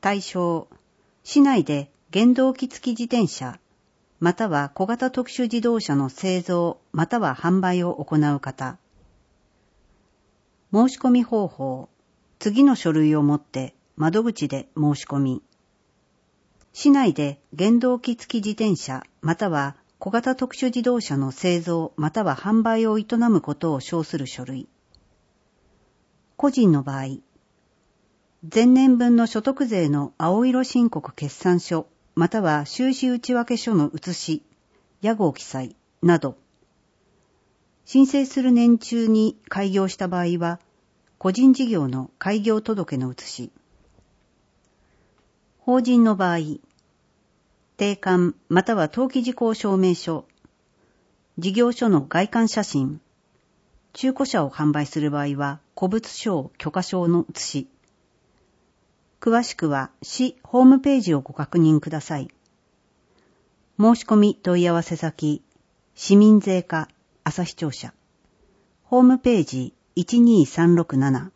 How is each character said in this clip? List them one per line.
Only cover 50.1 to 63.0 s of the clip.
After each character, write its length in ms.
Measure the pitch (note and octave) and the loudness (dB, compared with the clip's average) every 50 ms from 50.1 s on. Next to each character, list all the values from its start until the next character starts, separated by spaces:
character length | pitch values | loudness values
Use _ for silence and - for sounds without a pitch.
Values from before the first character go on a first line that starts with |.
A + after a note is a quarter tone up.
| E3 D3 - _ _ _ _ _ _ _ _ _ _ _ _ _ _ _ _ _ _ _ _ _ _ - | -8 -8 -8 _ _ _ _ _ _ _ _ _ _ _ _ _ _ _ _ _ _ _ _ _ _ -8
事 140 | E3 F#3+ F#3+ | -6 -4 0
業 200 | A3+ A#3+ A#3+ A#3+ | 2 0 0 0
所 160 | - B3 A3+ | -2 0 2
の 140 | F#3+ D3+ C3+ | 2 2 0
外 260 | - - E3 F#3+ G#3+ | 0 -2 -2 -2 0
観 200 | - A#3 A3+ A3 | 0 0 0 0
写 140 | - A3 G3+ | -2 -4 -6
真、 380 | - - C#3+ C3+ C3+ D3+ D3+ _ _ _ _ _ _ _ _ _ _ _ _ _ _ _ _ _ _ _ | -4 -4 -4 -4 -4 -6 -10 _ _ _ _ _ _ _ _ _ _ _ _ _ _ _ _ _ _ _
中 200 | - - C4 C4 | -4 -4 -4 -2
古 120 | - C#4+ | -2 -4
車 200 | C4 - G#3 D3+ | -2 -2 -2 -2
を 60 | C#3 | -2
販 200 | - - D3+ D3+ | -4 -2 0 0
売 160 | D3 D3 D3 | 0 0 -4
す 140 | C#3 - D#3+ | -4 -4 -4
る 100 | D3+ D3 | -4 -2
場 120 | C#3+ D3 C#3+ | -2 -4 -4
合 140 | C#3+ C#3+ | -4 -4
は、 220 | C#3 C#3+ C#3+ C#3+ D#3 _ _ _ | -4 -6 -6 -6 -10 _ _ _
古 120 | - - F#3 | -6 -4 -4
物 200 | G3 A3+ A3+ - | -4 -4 -6 -8
商 440 | - - - A3+ F#3+ D3+ C3 - _ _ | -16 -8 -6 -4 -4 -4 -6 -8 _ _
許 120 | - D#3 | -12 -6
可 120 | - F#3 F3+ | -6 -6 -6
証 260 | - - F#3 F3 E3+ | -4 -4 -2 0 2
の 140 | E3+ E3+ - - | 2 0 0 -2
写 140 | - - - | -8 -12 -12
し。 240 | - - C#3+ C3 - _ _ _ _ _ _ _ _ _ _ _ _ _ _ _ _ _ _ _ _ _ _ _ _ _ _ _ _ _ _ | -8 -8 -8 -8 -10 _ _ _ _ _ _ _ _ _ _ _ _ _ _ _ _ _ _ _ _ _ _ _ _ _ _ _ _ _ _
詳 240 | - A#3 A3+ A#3 A#3+ | -2 0 2 2 0
し 120 | - - | -2 -6
く 160 | - - D#3 | -4 -4 -2
は 200 | C#3+ C#3 C3 - _ _ - | -2 -2 -4 -6 _ _ -20
市 340 | - - - B3+ B3+ - _ _ | -16 -4 -4 -4 -4 -4 _ _
ホ 160 | - - B3 | -2 2 4
ー 40 | B3+ | 6
ム 140 | C4 C4+ C4 | 6 6 6
ペ 200 | C4+ C#4+ C#4 C4+ | 4 2 0 0
ー 20 | |
ジ 140 | G#3+ F3+ D#3+ | 2 0 -2
を 60 | C#3+ | -2
ご 120 | C3+ - C#3 | -2 -6 -10
確 260 | - D3 - - F3 | -10 -10 -2 0 2
認 220 | E3 D#3 D#3 D3+ | 4 4 4 2
く 100 | D3 D#3+ | 0 -2
だ 100 | D#3+ D3+ | -10 -10
さ 180 | - - D#3+ C#3+ | -8 -8 -8 -8
い。 100 | C3 - _ _ _ _ _ _ _ _ _ _ _ _ _ _ | -8 -10 _ _ _ _ _ _ _ _ _ _ _ _ _ _